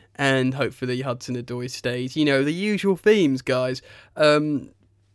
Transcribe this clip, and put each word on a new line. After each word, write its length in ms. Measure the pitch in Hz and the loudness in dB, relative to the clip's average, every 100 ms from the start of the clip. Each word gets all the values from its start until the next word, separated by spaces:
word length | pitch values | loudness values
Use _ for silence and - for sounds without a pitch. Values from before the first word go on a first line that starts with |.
| _ - | _ -2
and 380 | 139 131 127 | 2 2 0
hopefully 480 | 135 123 - 127 123 | 0 -4 -4 -6 -4
Hudson-Odoi 680 | 135 120 - 123 120 123 123 | -6 -8 -8 -8 -8 -8 -10
stays. 460 | - 127 123 131 156 | -8 -6 -4 -4 -2
You 80 | |
know, 180 | 147 135 | 2 2
the 100 | 143 | 0
usual 440 | 165 208 202 196 180 | -2 -2 0 0 2
themes, 440 | 214 214 156 131 | 4 4 4 0
guys. 400 | - 127 127 131 - - - - | -2 -2 -2 -4 -10 -20 -10 2
Um, 540 | 151 151 151 139 - _ _ _ _ | 4 4 2 -4 -6 _ _ _ _